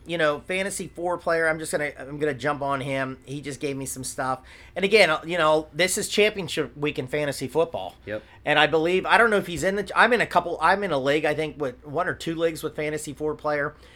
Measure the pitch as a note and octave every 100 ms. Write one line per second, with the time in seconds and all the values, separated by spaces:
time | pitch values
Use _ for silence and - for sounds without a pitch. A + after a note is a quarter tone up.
0 | - E3 D3+ C#3 - F#3 G3 F#3+ F3 -
1 | F3 E3 E3+ E3 D#3+ D#3+ D#3 E3 D3 C3
2 | C3+ D3 D3+ B2+ D3 C#3+ C#3 C3+ C#3 C3+
3 | C3 C3 - C#3+ C#3+ C#3 D3 C3+ C3 C3
4 | B2+ - C3 B2+ - - - F3+ F#3+ G#3+
5 | E3 D#3 D#3+ F3 D#3 D#3 D#3 D3+ F3+ G#3+
6 | - - G#3 G#3 D#3+ D#3+ C3 D3 D3 C#3+
7 | C3 D3+ C#3+ - C3 D#3 E3 G2 F#2 -
8 | G#2 G#2+ - - D3 D3 D3+ D#3+ E3+ F#3
9 | D#3 F#3+ A3+ G3+ E3+ D#3 F3+ G3+ G3 F3
10 | A3+ A3+ D#3+ F3+ E3+ D#3+ E3 G3+ G3 C#3+
11 | C#3 D#3 D3+ D3+ D#3 C3+ C3+ - D3+ C#3+
12 | F3+ - E3 E3 E3 D3+ D3+ D#3 D3+ D#3
13 | D3+ C3+ D3+ D3 D3+ D3 D3+ - -